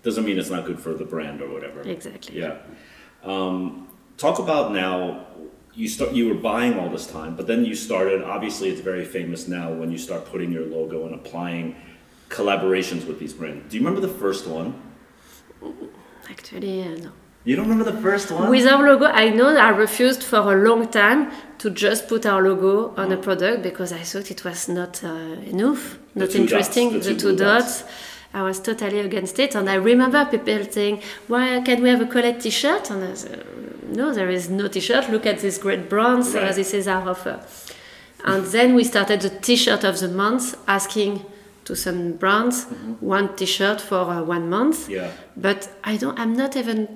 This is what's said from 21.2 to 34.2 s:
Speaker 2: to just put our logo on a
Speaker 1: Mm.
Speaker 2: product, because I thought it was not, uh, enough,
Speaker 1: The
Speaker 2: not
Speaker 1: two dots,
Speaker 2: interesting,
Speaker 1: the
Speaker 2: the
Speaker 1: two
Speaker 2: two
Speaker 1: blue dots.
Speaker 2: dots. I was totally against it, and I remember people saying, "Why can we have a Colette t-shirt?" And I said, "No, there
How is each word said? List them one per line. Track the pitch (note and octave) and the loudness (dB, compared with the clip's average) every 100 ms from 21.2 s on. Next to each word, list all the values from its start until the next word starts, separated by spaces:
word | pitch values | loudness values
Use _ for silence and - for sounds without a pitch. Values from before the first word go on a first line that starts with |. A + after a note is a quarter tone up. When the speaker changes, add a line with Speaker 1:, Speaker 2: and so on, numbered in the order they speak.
| C#4 - - - | 2 -6 -16 -6
Speaker 2:
to | G#3+ | -6
just | F3 G3+ A3+ - | 0 0 0 0
put | A3+ A3 | 0 2
our | G3 | 4
logo | F#3+ F#3+ F#3+ G3+ A3+ - | 4 4 4 2 0 -2
on | F#3+ | -2
a | F#3+ | 0
Speaker 1:
Mm. | |
Speaker 2:
product, | G3 F#3 F#3 A#3+ | 0 0 2 0
because | F#3 F3+ F3 | -4 -6 -6
I | E3+ | -6
thought | E3+ G3 G3 | -8 -8 -10
it | F#3 F3+ | -10 -10
was | E3+ - | -8 -4
not, | F3 F3+ - | -4 -6 -8
uh, | E3+ D#3+ D#3+ D#3+ - | -8 -8 -10 -12 -6
enough, | F3+ A#3+ C#4 - - - | 0 0 0 -6 -16 -12
Speaker 1:
The | - | -4
Speaker 2:
not | F#3 | 0
Speaker 1:
two | - | 2
dots, | - | 4
Speaker 2:
interesting, | - - B3 A#3+ | 2 2 2 2
Speaker 1:
the | G#3+ | 2
Speaker 2:
the | F#3+ | -2
Speaker 1:
two | G#3+ | 0
Speaker 2:
two | G3+ | 2
Speaker 1:
blue | F#3 | 4
dots. | G3 A3+ A#3+ - | 4 4 2 -6
Speaker 2:
dots. | - - - - - | -10 -16 -18 -18 -10
I | G3 | -4
was | F#3+ F#3+ | -4 -2
totally | A3+ A3+ G3+ G#3 | -4 -2 -2 -2
against | G3+ G3 F#3 - | -2 -4 -4 0
it, | C#4 A3 | 0 0
and | F#3+ | 0
I | F#3+ | 2
remember | G3+ B3 B3+ C#4+ C#4+ | 6 6 6 4 2
people | A3 G#3+ G#3+ G3 | 0 0 -2 -2
saying, | G#3+ G#3 G#3 - - - | -2 0 -2 -8 -16 -2
"Why | A#3+ B3+ B3 B3 | 0 2 0 2
can | B3 | 4
we | B3 | 6
have | B3 | 6
a | A#3 | 4
Colette | B3 A#3+ A#3+ | 2 2 0
t-shirt?" | A3+ - C#4 G4+ - | -2 0 2 0 -2
And | G3 F#3 | -6 -6
I | - | -8
said, | - - - - - - - G#3+ | -12 -14 -14 -14 -14 -14 -6 -2
"No, | D4 | 0
there | A#3 | 0